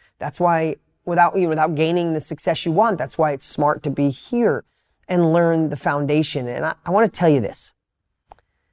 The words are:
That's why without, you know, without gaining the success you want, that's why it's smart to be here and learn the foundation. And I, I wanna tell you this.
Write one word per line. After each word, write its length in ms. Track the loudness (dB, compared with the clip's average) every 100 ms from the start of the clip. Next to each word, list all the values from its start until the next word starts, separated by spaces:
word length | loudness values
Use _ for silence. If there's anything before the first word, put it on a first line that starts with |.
| _ -12
That's 200 | -10 -2
why 380 | 0 2 0 -6 _ _
without, 300 | -2 2 4
you 80 | 4
know, 60 | 0
without 260 | 2 0
gaining 380 | 2 0 0 0
the 80 | -2
success 440 | -6 -6 -2 -2
you 60 | 0
want, 280 | 2 2 0
that's 200 | -6 -2
why 140 | -2
it's 140 | -2 -8
smart 360 | -2 0 0
to 60 | -4
be 200 | -2 -2
here 540 | -2 -4 0 0 0 -6 _ _ _ -4
and 240 | 0 2
learn 380 | 4 4 2 0
the 60 | -2
foundation. 720 | -2 -2 0 0 0 -4 -6
And 180 | -6
I, 100 | -6 -6 -2
I 40 |
wanna 180 | 2 2
tell 200 | 2 2
you 120 | 4
this. 320 | 0 -8 -16 _ _ _ _ _ _ -20 _ _ _